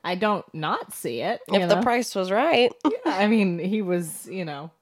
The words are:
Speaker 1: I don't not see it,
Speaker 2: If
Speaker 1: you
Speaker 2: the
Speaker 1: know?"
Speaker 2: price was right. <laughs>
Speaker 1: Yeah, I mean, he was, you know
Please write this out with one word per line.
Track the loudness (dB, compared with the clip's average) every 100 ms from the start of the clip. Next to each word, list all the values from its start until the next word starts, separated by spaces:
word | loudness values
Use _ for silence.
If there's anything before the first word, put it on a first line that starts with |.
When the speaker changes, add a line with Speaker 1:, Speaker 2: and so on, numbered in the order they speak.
Speaker 1:
I | -4
don't | 0 0 0 -4
not | -6 -4 -4 -6
see | -8 -6 -4
it, | -4 -4 0
Speaker 2:
If | 0
Speaker 1:
you | 4
Speaker 2:
the | 2
Speaker 1:
know?" |
Speaker 2:
price | 2 0 -2
was | -4 0
right. | 2 4 4 4 2
<laughs> |
Speaker 1:
Yeah, | -2 0 -2 2
I | 4
mean, | 4 2 0
he | -2 -2
was, | 0 0 -2 -10 -10
you | -8 -8
know | -10 -14 _